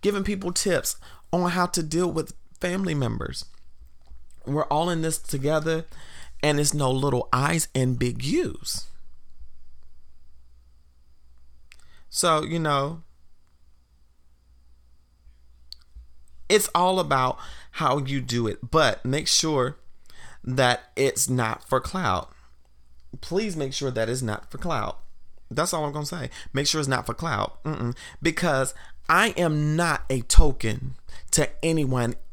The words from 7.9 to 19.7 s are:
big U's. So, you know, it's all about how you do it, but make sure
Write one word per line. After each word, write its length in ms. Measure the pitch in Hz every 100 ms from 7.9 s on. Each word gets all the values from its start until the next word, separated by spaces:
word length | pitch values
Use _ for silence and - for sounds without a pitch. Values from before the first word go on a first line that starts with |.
| 127
big 260 | 123 120
U's. 640 | 127 294 349 - - - - - - - - - - - - - - - - - - - - - - - - - - - - - - - - - - - -
So, 340 | - 180 156
you 160 | 156 165
know, 440 | 156 143 139 165 - - - - - - - - _ _ - _ - - _ - - - - - - _ - - - - - - - - - - - - -
it's 200 | 208 -
all 240 | 170 180 185
about 400 | 156 135 127 - - - -
how 260 | - 147 139
you 220 | 135 139
do 260 | 123 117 113
it, 240 | - 120
but 340 | - - 98
make 240 | 123 135 -
sure 480 | - 160 151 127